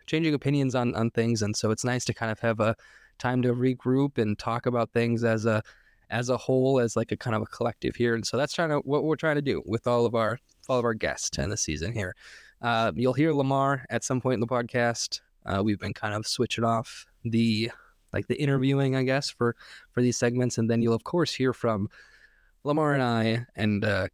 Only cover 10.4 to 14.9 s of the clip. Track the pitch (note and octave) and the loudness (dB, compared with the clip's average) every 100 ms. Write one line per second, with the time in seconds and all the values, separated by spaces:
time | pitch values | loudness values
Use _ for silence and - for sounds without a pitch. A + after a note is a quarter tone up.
10.4 | _ _ - B2+ A#2+ A2 D#2+ - - - | _ _ -2 0 0 0 -2 -4 -6 -4
11.4 | C#2 G#2+ - D2+ F2 A#2 F#2 - - - | -4 -2 -4 -4 -4 -4 -6 -10 -20 -20
12.4 | - _ A#2+ A2+ A2+ A2+ B2+ B2+ D#3+ C#3+ | -20 _ -2 0 0 0 0 2 2 2
13.4 | C3+ C3+ C3+ C#3 - A#2 - B2+ C3 B2 | 2 2 2 0 -2 -6 -2 -2 0 0
14.4 | A#2 B2+ A#2+ B2+ A#2 | 0 -2 -2 0 0